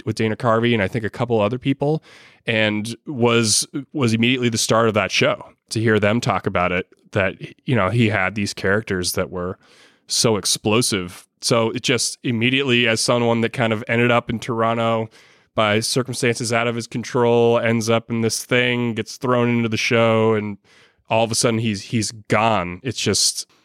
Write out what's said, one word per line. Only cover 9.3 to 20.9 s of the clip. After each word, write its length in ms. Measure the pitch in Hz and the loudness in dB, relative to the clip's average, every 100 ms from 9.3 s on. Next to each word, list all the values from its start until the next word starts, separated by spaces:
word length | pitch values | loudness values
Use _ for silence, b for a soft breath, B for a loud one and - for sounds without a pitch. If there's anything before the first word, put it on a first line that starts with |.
were 260 | 90 90 95 b b b b - | -6 -8 -10 b b b b -6
so 300 | - 123 104 | 0 2 0
explosive. 920 | - - 110 110 123 101 90 - - _ | -2 -2 2 2 2 -2 -4 -12 -20 _
So 300 | - 117 113 | 0 0 0
it 100 | 113 | -2
just 380 | - 120 - - | -2 0 -2 -4
immediately, 640 | 147 113 120 135 139 120 117 | -4 0 0 2 2 2 2
as 140 | 113 | 2
someone 400 | - 123 117 117 | 0 2 2 2
that 120 | 113 | 0
kind 200 | - 113 | 0 -2
of 100 | 110 117 | -2 -2
ended 240 | 117 120 | 0 2
up 180 | 120 - | 2 0
in 100 | 117 | -6
Toronto 720 | - 113 113 117 113 113 110 b b b b - | -4 -2 0 0 0 -2 -4 b b b b 0
by 240 | 107 107 | 2 2
circumstances 760 | 113 135 123 120 123 117 113 | 0 -2 -2 -2 -2 0 -2
out 140 | 117 120 | 0 0
of 80 | 117 | -4
his 100 | 113 | -6
control, 720 | 123 107 127 120 120 117 117 | -8 -4 0 4 4 4 2
ends 320 | 113 113 110 | 2 0 0
up 220 | 113 - | 0 0
in 100 | 117 | -2
this 240 | 113 - - | -2 -2 -2
thing, 480 | 123 123 123 120 | 0 2 0 -2
gets 240 | 110 107 - | -4 -8 -6
thrown 320 | 127 123 120 | 0 2 2
into 180 | 120 117 | 2 0
the 80 | 110 | -2
show, 560 | - 117 113 113 110 107 | 0 2 4 4 2 0
and 220 | 104 101 b b b | -2 -10 b b b